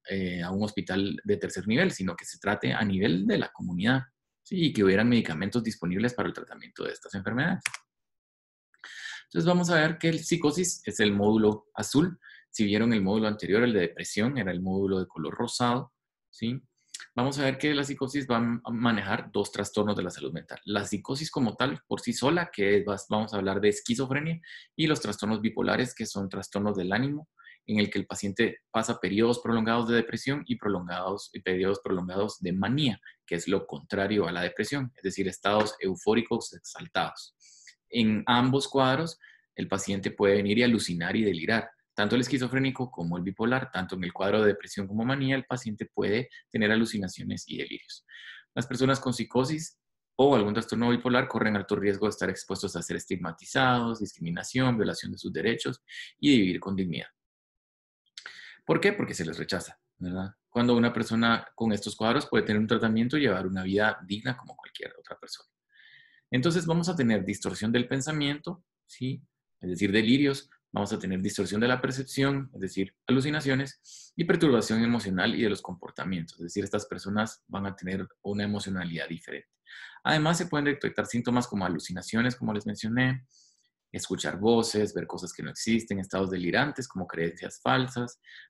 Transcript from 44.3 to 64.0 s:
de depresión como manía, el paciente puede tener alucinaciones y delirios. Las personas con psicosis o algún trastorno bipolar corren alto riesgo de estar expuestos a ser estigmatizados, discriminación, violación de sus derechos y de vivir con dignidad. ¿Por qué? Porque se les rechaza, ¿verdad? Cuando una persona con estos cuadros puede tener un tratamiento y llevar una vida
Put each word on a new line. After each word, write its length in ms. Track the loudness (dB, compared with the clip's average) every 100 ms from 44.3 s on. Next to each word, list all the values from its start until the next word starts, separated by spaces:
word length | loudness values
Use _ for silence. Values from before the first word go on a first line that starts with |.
| 6
de 60 | 6
depresión 380 | 4 -4 -8 -4
como 200 | -2 0
manía, 280 | 0 2
el 120 | 0 -2
paciente 400 | -6 -4 -8 -6
puede 420 | -2 0 0 -2 -10 _
tener 180 | 0 2
alucinaciones 760 | 4 2 0 -6 -6 -8 -8 -8
y 100 | -8
delirios. 480 | -8 -10 -14 -20 _ -20 -18 -18 -10
Las 140 | -6 -4
personas 320 | 0 2 2
con 140 | 0
psicosis 640 | -4 -2 0 0 -2 -8 _ _ _ _ 4
o 180 | 6 6
algún 180 | 4
trastorno 360 | 0 -2 0 2
bipolar 400 | 2 2 2 2
corren 260 | 0 2 2
alto 220 | 0 0
riesgo 300 | 2 2 0
de 20 |
estar 200 | 0 -4
expuestos 460 | -4 -6 -6 -4 -6
a 60 |
ser 160 | -6 -6
estigmatizados, 1040 | -6 -6 -6 -10 -4 2 2 2 0 -4
discriminación, 760 | -6 -6 -6 -6 -4 0 2 2
violación 380 | 0 -2 -8
de 40 | -8
sus 140 | -8
derechos 500 | -2 -2 -2 -4 -8 -12 -16 -16 0
y 120 | 4
de 60 | 6
vivir 180 | 6 0
con 160 | -2 -2
dignidad. 320 | -2 -4 -8 _ _ _ _ _ _ _ _ _ _ -20 -20 -18 -20 -10 -2
¿Por 160 | 2
qué? 100 | 2
Porque 220 | 2 -4
se 100 | -4
les 140 | -6 -6
rechaza, 420 | -4 -6 -6 -16 _ -10
¿verdad? 340 | -8 -6 -8 -10 _
Cuando 260 | 2 4 6
una 160 | 4
persona 560 | 2 0 2 4 2 0 -2
con 160 | 0
estos 240 | 0 -2 -2
cuadros 320 | 2 2 2
puede 160 | 2
tener 160 | 4 2
un 80 | 2
tratamiento 480 | 2 2 2 2 2
y 60 |
llevar 260 | 2 2 -2
una 160 | -4
vida 360 | 0 2 2 0